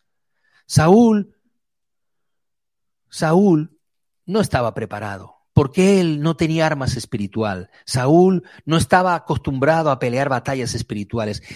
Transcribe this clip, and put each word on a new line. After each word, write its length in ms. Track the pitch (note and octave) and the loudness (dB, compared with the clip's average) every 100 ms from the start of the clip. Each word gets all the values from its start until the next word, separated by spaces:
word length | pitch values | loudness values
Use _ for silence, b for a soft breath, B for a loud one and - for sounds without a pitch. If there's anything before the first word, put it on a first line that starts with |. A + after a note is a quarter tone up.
| _ _ _ _ _ _ - | _ _ _ _ _ _ -4
Saúl, 680 | - D#3 G#3+ A#3 G#3 F#3 _ _ _ _ _ _ _ _ _ _ _ _ _ _ _ _ _ _ | 2 4 6 4 2 -4 _ _ _ _ _ _ _ _ _ _ _ _ _ _ _ _ _ _
Saúl 680 | - D#3+ F3 G3+ D#3 D#3+ _ _ _ _ _ - | -4 0 4 4 2 0 _ _ _ _ _ -6
no 140 | G#3 | -4
estaba 340 | F#3 C3+ A#2 | -2 -2 -4
preparado, 640 | - A2 G#2 G#2 G2 F2+ _ _ | -4 -8 -8 -10 -12 -16 _ _
porque 440 | - C#3 F#3 F#3+ G3 | 0 0 2 4 4
él 220 | E3+ D3+ | 2 -2
no 160 | D#3 D#3+ | -2 -2
tenía 300 | D#3+ D#3+ D#3 | -2 0 0
armas 300 | D3 C3 A#2+ | -2 -4 -6
espiritual. 720 | - A#2+ G2+ A2 G#2+ F#2 F2 b - | -6 -8 -6 -6 -6 -6 -12 b -8
Saúl 580 | C3 C3 E3 F#3 F3+ B B - | -2 4 4 4 2 B B -2
no 100 | E3 | -2
estaba 380 | - F#3 F#3 | 2 2 2
acostumbrado 760 | E3+ - D3+ - C3+ C#3 D#3+ D#3 | -2 -4 -6 -6 -2 0 2 0
a 80 | C3 | -2
pelear 300 | B2+ B2 C#3 | -4 -4 -2
batallas 460 | B2 - C3+ A2+ | -4 -4 -6 -6
espirituales, 680 | A#2 - G#2 G2 A#2 G#2+ G#2 B | -8 -8 -10 -8 -6 -6 -8 B